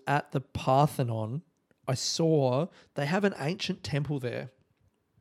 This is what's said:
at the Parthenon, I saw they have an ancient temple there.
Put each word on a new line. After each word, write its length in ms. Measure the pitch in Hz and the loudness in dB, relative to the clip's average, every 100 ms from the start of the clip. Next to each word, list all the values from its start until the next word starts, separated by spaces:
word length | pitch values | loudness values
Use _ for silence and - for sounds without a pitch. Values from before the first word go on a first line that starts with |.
| - | 0
at 240 | 143 - | 0 0
the 80 | 143 | -6
Parthenon, 1040 | - - - 131 147 - 120 110 110 139 - _ _ _ - | -6 -4 4 6 4 2 -2 -2 -4 -8 -10 _ _ _ -6
I 40 | |
saw 760 | 123 - - 165 160 131 127 175 - - - | -4 -2 0 2 4 4 0 -2 -8 -12 -6
they 100 | 143 | -2
have 200 | 185 202 | 2 0
an 100 | 196 | 0
ancient 460 | 143 196 - 185 | -4 -4 -6 -6
temple 360 | - 143 143 143 | -4 -2 -2 -4
there. 320 | 123 120 135 - _ _ _ _ _ _ | -4 -6 -8 -14 _ _ _ _ _ _